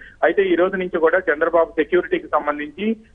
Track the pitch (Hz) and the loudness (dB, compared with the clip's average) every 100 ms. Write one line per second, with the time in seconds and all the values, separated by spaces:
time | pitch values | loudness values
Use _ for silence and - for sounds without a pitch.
0 | - - 151 170 190 165 180 190 180 175 | -18 -2 0 2 2 2 2 0 -4 0
1 | 160 180 185 151 170 165 165 - 147 175 | 2 2 0 0 2 2 0 0 0 0
2 | 170 175 151 151 147 147 147 - 208 220 | 0 -6 -2 -4 -2 -6 -8 -6 -4 -4
3 | - | -8